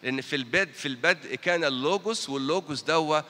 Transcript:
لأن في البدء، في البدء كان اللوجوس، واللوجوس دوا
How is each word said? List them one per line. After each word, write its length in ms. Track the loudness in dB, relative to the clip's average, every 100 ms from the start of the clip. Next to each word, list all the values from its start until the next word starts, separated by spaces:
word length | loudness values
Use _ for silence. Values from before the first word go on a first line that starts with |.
لأن 180 | -2 -4
في 160 | -2 -4
البدء، 360 | 0 0 0
في 160 | -2 -6
البدء 460 | 0 2 2 -2
كان 300 | -4 0 2
اللوجوس، 640 | 2 2 0 0 0 -4 -4
واللوجوس 540 | -4 0 0 0 -6
دوا 380 | 2 2 4 0